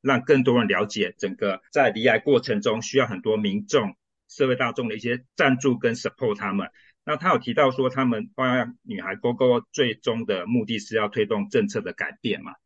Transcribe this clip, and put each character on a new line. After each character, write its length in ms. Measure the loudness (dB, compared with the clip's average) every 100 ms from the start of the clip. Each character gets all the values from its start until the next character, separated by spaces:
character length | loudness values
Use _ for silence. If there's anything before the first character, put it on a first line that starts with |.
让 220 | 0 0
更 180 | 4 4
多 160 | 6 2
人 120 | 2
了 160 | 0 -2
解 280 | -2 -4 -4
整 180 | -8 -4
个 240 | -4 -4 _
在 160 | 0 2
罹 180 | 2 2
癌 120 | 2
过 200 | 2 2
程 220 | 2 -2
中 200 | 0 -2
需 160 | 0 0
要 80 | 0
很 160 | -2
多 140 | -2 0
民 300 | 0 -2 0
众、 280 | 0 0 -6 _ _ _
社 180 | -2 0
会 80 | 0
大 160 | -2
众 160 | -2 -6
的 80 | -6
一 40 |
些 220 | -4 -6 -6 0
赞 220 | 2 4
助 200 | 2 2
跟 180 | 0 -2
support 420 | -6 -4 -4 -2
他 160 | -2
们。 160 | -4 -4 -10 _ _
那 140 | -6 -2
他 160 | 0
有 40 | 0
提 160 | 0
到 180 | 2 2
说， 180 | 2 0
他 160 | 0 0
们 240 | 0 -4
花 220 | -4 0 0
样 220 | -2 -8
女 180 | -12 -10
孩 160 | -8 -4
勾 160 | -4
勾 280 | 2 2 2 0
最 220 | -2 -2 0
终 300 | -2 -2 -2
的 200 | -2 0
目 180 | 0
的 160 | 0 -4
是 160 | -2 -2
要 140 | 0
推 160 | 0 0
动 240 | 0 0
政 180 | 0 0
策 140 | -2
的 100 | -6
改 260 | -8 -10 -8
变 200 | -6 -6
嘛， 120 | -8 -20